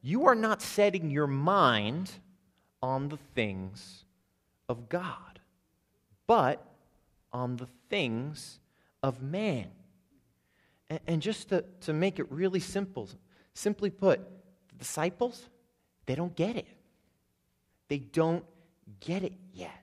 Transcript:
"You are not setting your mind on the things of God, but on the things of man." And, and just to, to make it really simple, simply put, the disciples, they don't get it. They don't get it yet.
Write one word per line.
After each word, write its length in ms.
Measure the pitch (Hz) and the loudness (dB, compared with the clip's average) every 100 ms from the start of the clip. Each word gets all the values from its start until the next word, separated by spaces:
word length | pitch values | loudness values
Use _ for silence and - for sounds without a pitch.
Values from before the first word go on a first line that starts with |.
"You 260 | 131 208 294 | -2 4 6
are 80 | 240 | 6
not 260 | 220 214 | 4 0
setting 500 | - - 208 190 165 | -2 4 4 4 0
your 160 | 143 147 | 2 2
mind 840 | 135 151 202 151 110 104 143 185 - - _ _ _ _ _ | 2 4 6 8 6 2 -2 -6 -10 -20 _ _ _ _ _
on 280 | 127 131 143 | -4 -2 -4
the 80 | 147 - - | -8 -8 -2
things 720 | 107 95 92 104 - - _ _ _ _ _ _ _ | -2 -2 -8 -12 -18 -20 _ _ _ _ _ _ _
of 180 | 120 113 | -8 -4
God, 520 | 175 185 - - - _ _ _ _ _ _ _ _ - | -6 -6 -12 -16 -20 _ _ _ _ _ _ _ _ 2
but 400 | 226 131 147 - - _ _ _ _ _ | 4 4 0 -6 -20 _ _ _ _ _
on 260 | 123 123 123 | -6 -4 -6
the 100 | 123 - _ | -10 -18 _
things 720 | 208 139 113 139 151 - - _ _ _ _ | -2 0 -2 -6 -10 -16 -20 _ _ _ _
of 200 | 135 123 | -2 -2
man." 440 | 135 175 214 135 90 - - _ _ _ _ _ _ _ _ _ _ | -4 -2 -2 -2 -6 -14 -20 _ _ _ _ _ _ _ _ _ _
And, 100 | 156 - | -10 -2
and 140 | 165 | -2
just 280 | 160 214 - | 0 -4 0
to, 160 | 185 - - | -2 -2 -10
to 120 | - | -4
make 260 | 151 190 190 | 0 0 0
it 120 | - | -6
really 280 | 139 190 185 | -2 0 0
simple, 500 | - 196 196 160 101 - _ _ _ - | -2 -4 -4 -8 -10 -12 _ _ _ -4
simply 340 | 202 208 202 | -2 0 -2
put, 300 | - 190 139 - - - _ _ | 2 4 4 2 -20 -20 _ _
the 60 | - | -16
disciples, 760 | - - 165 185 240 233 - _ _ _ _ _ - | -10 -2 -2 0 -4 -4 -20 _ _ _ _ _ -6
they 80 | |
don't 220 | 135 175 170 | -4 -4 0
get 200 | 175 220 | -2 -2
it. 120 | - - _ _ _ _ _ _ _ _ _ _ _ | -8 -18 _ _ _ _ _ _ _ _ _ _ _
They 80 | 143 | -6
don't 480 | 117 - 160 170 - - _ _ - 101 | -4 0 2 2 -4 -20 _ _ -20 -16
get 240 | - 180 | -6 -4
it 100 | 190 - - | -4 -8 -20
yet. 260 | 180 175 - | -14 -14 -14